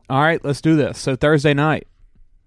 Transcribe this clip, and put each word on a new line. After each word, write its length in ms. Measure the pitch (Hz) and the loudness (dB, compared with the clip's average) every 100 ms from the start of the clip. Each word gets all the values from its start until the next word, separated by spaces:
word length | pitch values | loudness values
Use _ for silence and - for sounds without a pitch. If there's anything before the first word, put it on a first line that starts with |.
| - | -6
All 120 | 135 | 0
right, 220 | 156 165 143 | 0 0 -4
let's 160 | 135 | -2
do 140 | 156 160 | 0 2
this. 220 | 127 - | 0 -4
So 160 | 143 131 | -6 -2
Thursday 380 | 151 156 147 | 0 2 2
night, 340 | 143 156 131 - _ - _ - _ | 0 0 -2 -8 _ -20 _ -20 _